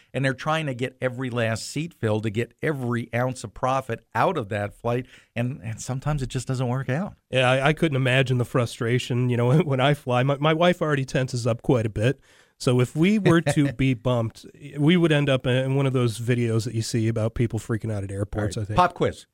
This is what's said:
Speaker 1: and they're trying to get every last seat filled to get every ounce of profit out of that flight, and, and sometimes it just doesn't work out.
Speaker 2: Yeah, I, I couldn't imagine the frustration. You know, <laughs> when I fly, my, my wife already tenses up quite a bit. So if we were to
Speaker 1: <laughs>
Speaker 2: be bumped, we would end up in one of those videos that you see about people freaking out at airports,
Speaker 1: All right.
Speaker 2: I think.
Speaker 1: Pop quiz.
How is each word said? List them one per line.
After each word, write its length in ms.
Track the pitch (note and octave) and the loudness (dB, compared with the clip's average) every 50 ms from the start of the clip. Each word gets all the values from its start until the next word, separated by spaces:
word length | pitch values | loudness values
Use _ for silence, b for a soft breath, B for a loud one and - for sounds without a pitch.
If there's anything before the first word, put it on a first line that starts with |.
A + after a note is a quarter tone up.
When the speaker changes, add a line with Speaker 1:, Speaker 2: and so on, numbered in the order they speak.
| b b - | b b -6
Speaker 1:
and 100 | C3 C3+ | -2 -2
they're 120 | C3+ C3 | -2 -2
trying 320 | - - D#3 D#3 D#3+ D#3 | -2 -4 -4 -2 -2 -2
to 80 | C#3+ B2+ | -4 -4
get 200 | A#2 B2+ B2 - _ | -4 -6 -6 -4 _
every 300 | C3 B2+ A#2+ B2 C3+ B2+ | -4 -4 -4 -4 -6 -4
last 360 | A#2 A#2+ A#2 A2+ A2+ G#2 - | -2 -2 0 0 -2 -4 -6
seat 240 | - - C#3+ D#3+ F3 | -6 -6 -6 -6 -6
filled 300 | - _ - G#2+ G#2+ A2 | -6 _ -2 0 0 0
to 80 | G#2+ A2+ | -2 -2
get 240 | F#2+ A#2 A#2 - _ _ | -2 -2 -4 -4 _ _
every 480 | - D3+ D#3 C3+ B2 A#2+ A#2+ A#2 A#2+ - - | -4 -4 -2 -2 -2 -2 -2 -4 -4 -4 -4
ounce 280 | A#2+ B2+ C3 B2+ - - | -2 -2 -2 -4 -6 -12
of 120 | G2+ - | -14 -8
profit 500 | - C3+ C3 C3+ C3+ B2+ - A#2 A2 - _ - | -4 -2 -2 -2 -2 -2 -4 -8 -10 -10 _ -2
out 240 | A2+ C#3 F3 F#3+ | 0 0 0 0
of 120 | D3+ A2+ F#2+ | -2 -4 -4
that 260 | A2 G2+ G2+ G2+ - | -4 -4 -4 -6 -8
flight, 320 | - - A#2 A#2+ B2+ B2+ B B B B B B | -6 -4 -2 -2 -2 -4 B B B B B B
and, 240 | A#2 A#2+ B2 C#3 - E2+ | -4 -4 -4 -6 -8 -10
and 180 | A2+ A2 - | -10 -10 -8
sometimes 400 | - - B2+ C3 - C#3+ D#3 C#3+ | -8 -8 -8 -4 -2 -2 -2 -2
it 80 | C3 A#2 | -4 -6
just 180 | - C3 - | -6 -6 -4
doesn't 200 | - C3 B2 C3 | -4 -4 -2 -2
work 220 | A#2+ A#2+ C3+ C3 - | -2 -2 -4 -2 -2
out. 240 | B2+ D3+ G3+ - - - _ _ | -4 -4 -4 -6 -10 -16 _ _
Speaker 2:
Yeah, 180 | - C3 B2+ B2 | 0 2 2 4
I, 200 | C3 C3+ C3+ D3+ | 2 2 2 0
I 40 | D3+ | 2
couldn't 220 | - F3 D#3+ C3+ | 2 0 0 0
imagine 420 | C3 C3 B2+ B2+ C3+ C3+ C3 C3 | 0 2 2 2 2 2 2 0
the 80 | B2 A#2 | 0 0
frustration. 840 | - - C3 A#2 - - - B2 A2+ B2 B2 - - B2+ A#2+ B2+ B2 | 0 0 0 0 -2 -2 -4 -2 0 0 0 0 -2 -2 0 0 0
You 60 | B2 | 2
know, 200 | A#2 A#2+ B2 C3 | 2 4 4 4
<laughs> 60 | D#3 - | 4 4
when 160 | C#3+ C#3 B2+ | 2 0 2
I 160 | B2+ C#3+ D3 | 2 2 2
fly, 260 | - - B2+ A#2+ B2 | 0 0 0 0 2
my, 160 | B2+ C#3+ C#3+ | 2 0 0
my 160 | C3+ D3 D#3 D#3+ | 2 2 2 2
wife 260 | D#3 F3 F3+ F3 - | 4 4 2 2 2
already 260 | E3+ D#3 D3 C3+ C3 | 0 0 0 0 -2
tenses 420 | - - C#3 B2+ - - A#2+ A2+ | -2 -2 -2 -2 -2 -2 -2 0
up 160 | B2 A2+ - - | -2 -2 0 2
quite 240 | - C3+ A#2 A2 | 2 2 2 0
a 20 | G#2+ | -2
bit. 300 | G2 G#2 G#2+ B2+ - - b b b b b b b b | -2 0 0 0 0 -2 b b b b b b b b
So 200 | - C3+ B2 B2 | 2 2 4 4
if 160 | B2 - - | 2 2 2
we 240 | D3+ E3 G3 G#3+ A3 | 2 4 4 4 4
were 220 | F#3 F3+ E3 E3+ | 4 4 4 4
to 320 | D#3+ D3 C#3+ D#3 C#3+ C#3 B2 | 4 2 2 2 2 2 0
Speaker 1:
<laughs> 40 | |
Speaker 2:
be 160 | - C3+ C3 B2+ | 0 0 0 0
bumped, 520 | G#2+ - B2+ B2 A#2+ A2+ G#2+ - - - - - - D3 C#3 - | 0 0 0 0 0 -2 -4 -6 -12 -20 -20 -20 -20 -20 -12 -4
we 180 | D3+ C#3+ D#3 F#3 | 2 4 4 6
would 160 | F3 E3 D#3+ | 6 4 4
end 160 | D3+ D3 D3 | 4 4 4
up 180 | C#3 C3+ B2+ - | 2 2 2 2
in 300 | C3 B2 C3 C3 C3+ C3+ | 0 0 2 0 0 0
one 100 | C#3 C#3 | 0 2
of 60 | C3+ | 2
those 260 | B2+ C3 B2 A#2+ G#2 | 2 2 2 0 0
videos 460 | A2+ A#2 A#2 B2 A#2+ A#2+ A2+ A2+ A2+ G#2 | -2 -2 0 0 0 0 0 0 0 -2
that 100 | A#2+ A2+ | -2 -4
you 80 | A2+ A2+ | -4 -4
see 260 | - - A#2 A2 A2+ | -2 -2 0 0 0
about 240 | A2+ A2+ A2 A2+ - | 0 -2 -2 -2 0
people 260 | - A#2+ A2 - G#2+ | -2 -2 -2 -2 -6
freaking 320 | - - A#2 G#2 - A2 | -4 -4 -4 -4 -4 -4
out 120 | G#2+ G2+ G2 | -6 -6 -6
at 60 | G2 | -6
airports, 440 | G2+ G2 G2 - - A2 G#2 G#2 - | -6 -4 -4 -4 -2 -4 -4 -4 -4
Speaker 1:
All 60 | A#2 | -6
right. 40 | G#2 | -6
Speaker 2:
I 20 | |
think. 100 | F#2+ G#2+ | -2 2
Speaker 1:
Pop 160 | E3 F3+ F3 F3+ | 2 2 2 2
quiz. 320 | - D#3 G#2 - - - _ | 0 -2 -2 -2 -6 -14 _